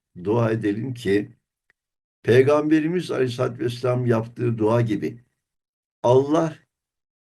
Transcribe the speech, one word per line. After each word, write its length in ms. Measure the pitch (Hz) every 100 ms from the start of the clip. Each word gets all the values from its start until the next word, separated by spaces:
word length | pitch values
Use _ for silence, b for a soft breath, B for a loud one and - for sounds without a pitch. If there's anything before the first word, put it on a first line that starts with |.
| _ -
dua 280 | 90 117 117
edelim 420 | 113 104 104 131
ki 380 | 120 95 101 - _ _ _ _ _ _ _ _ _
Peygamberimiz 880 | - 120 135 151 151 156 156 180 151
Aleyhisselatü 480 | 131 127 120 127 120
Vesselam 460 | 120 120 127 123 120
yaptığı 520 | 113 117 - 120 113
dua 240 | 107 120
gibi 380 | 117 92 - - _ _ _ _ _ _ _ _
Allah 520 | 117 131 139 160 160 - _ _ _ _ _ _